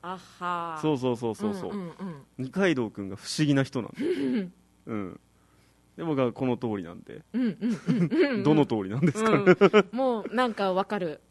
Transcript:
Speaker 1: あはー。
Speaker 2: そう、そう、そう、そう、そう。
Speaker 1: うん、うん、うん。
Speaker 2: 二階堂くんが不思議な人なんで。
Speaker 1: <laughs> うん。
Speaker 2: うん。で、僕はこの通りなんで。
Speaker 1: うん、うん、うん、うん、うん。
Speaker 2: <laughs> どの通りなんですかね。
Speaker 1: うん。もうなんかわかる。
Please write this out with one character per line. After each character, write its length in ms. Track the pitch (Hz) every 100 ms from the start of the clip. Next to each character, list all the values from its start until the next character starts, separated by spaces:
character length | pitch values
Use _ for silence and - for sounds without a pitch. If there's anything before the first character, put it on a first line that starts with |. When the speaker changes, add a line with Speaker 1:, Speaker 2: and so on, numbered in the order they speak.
| 170
Speaker 1:
あ 120 | 185 - -
は 360 | 175 175 170 156
ー。 40 |
Speaker 2:
そ 120 | 156
う、 40 | 143
そ 140 | 127
う、 20 | 117
そ 160 | 117
う、 40 | 104
そ 140 | 107
う、 40 | 98
そ 140 | 92
う。 20 |
Speaker 1:
う 40 | 202
ん、 40 |
う 20 |
ん、 60 | 175
う 20 |
ん。 360 | - 190 147 - -
Speaker 2:
二 140 | 127
階 240 | 185 196 135
堂 160 | 110
く 100 | -
ん 80 | 98
が 60 | 95
不 120 | - -
思 40 |
議 120 | 151 139
な 80 |
人 180 | 131 131
な 60 | 107
ん 40 |
で。 120 | - 302
Speaker 1:
<laughs> 0 |
う 340 | 349 269 247
ん。 140 | 180 - _ _ -
Speaker 2:
う 80 |
ん。 260 | 107 92 - _ _ _ _ _ _ _ -
で、 60 |
僕 180 | 170 139
は 100 | 127
こ 140 | - 131
の 120 | 117
通 100 | 117 104
り 60 |
な 100 | 85
ん 80 | 87
で。 220 | - - -
Speaker 1:
う 60 | 233
ん、 20 |
う 40 | 240
ん、 120 | - 226 190 -
う 60 |
ん、 160 | 156 165
う 160 | 311 294
ん、 60 |
う 40 | 240
ん。 60 |
Speaker 2:
<laughs> 20 | 120
ど 80 |
の 140 | 156 139
通 80 | 113
り 60 | 95
な 60 | 117
ん 40 |
で 100 | 139
す 120 | 202
か 80 | 220
ね。 60 | 160
Speaker 1:
う 580 | 190 175 202 214 196 233
ん。 20 |
も 240 | 262 226
う 140 | 165 220
な 120 | 254
ん 60 |
か 200 | 208 196
わ 120 | 185 190
か 140 | 208
る。 220 | 175 147 _